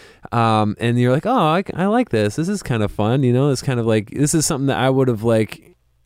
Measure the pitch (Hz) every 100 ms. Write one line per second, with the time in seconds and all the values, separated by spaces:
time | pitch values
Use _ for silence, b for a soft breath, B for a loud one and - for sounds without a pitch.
0 | B B B 117 113 110 104 104 117 120
1 | 123 127 202 254 156 170 196 - 190 226
2 | 247 113 104 107 165 208 - 120 101 -
3 | 107 135 127 123 143 131 - 123 113 110
4 | 104 - 143 165 143 147 139 92 127 135
5 | 131 113 117 113 110 - - _ _ _